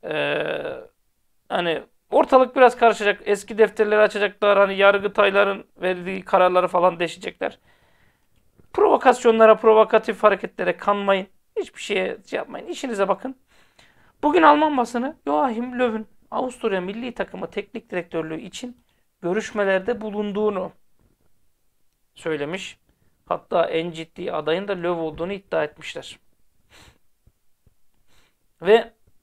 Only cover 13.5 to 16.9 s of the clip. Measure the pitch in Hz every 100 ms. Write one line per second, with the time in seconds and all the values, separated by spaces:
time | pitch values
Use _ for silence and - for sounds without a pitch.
13.5 | _ _ _ _ _ _ _ 294 339 320
14.5 | 294 311 285 233 247 262 320 - 294 285
15.5 | 226 247 247 247 220 220 _ _ 226 262
16.5 | 247 233 190 180